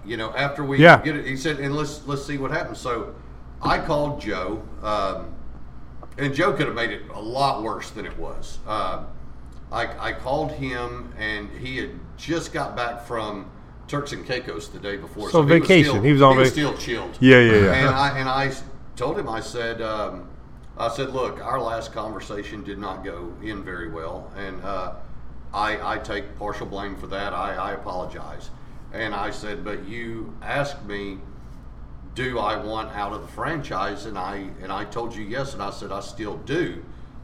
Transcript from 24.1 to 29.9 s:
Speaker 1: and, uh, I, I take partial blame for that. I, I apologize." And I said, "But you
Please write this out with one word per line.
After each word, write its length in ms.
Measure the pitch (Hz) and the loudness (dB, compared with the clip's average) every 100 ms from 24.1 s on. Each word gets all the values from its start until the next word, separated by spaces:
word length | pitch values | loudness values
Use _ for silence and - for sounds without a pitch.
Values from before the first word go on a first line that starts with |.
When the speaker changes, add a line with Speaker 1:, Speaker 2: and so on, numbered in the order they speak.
| 92 - 98 | -8 -10 -10
Speaker 1:
and, 260 | 98 90 | -10 -8
uh, 300 | 95 98 90 85 - - - - - | -6 -6 -6 -6 -8 -8 -10 -10 -6
I, 420 | 98 107 107 92 107 | -2 -2 -2 -4 -4
I 20 | |
take 380 | - 101 95 - | -4 -6 -6 -8
partial 280 | 104 98 117 | -8 -6 -6
blame 320 | 98 101 92 | -6 -6 -8
for 100 | 95 | -6
that. 260 | 98 101 | -6 -4
I, 220 | 92 98 92 | -4 -4 -4
I 160 | 98 | -4
apologize." 800 | 98 101 90 90 - 76 76 - - - - - | -6 -6 -6 -6 -8 -10 -10 -10 -12 -12 -14 -12
And 240 | 104 110 101 | -6 -4 -2
I 140 | 107 | -4
said, 320 | - 107 95 | -4 -6 -6
"But 220 | 92 101 | -6 -6
you 460 | 98 | -6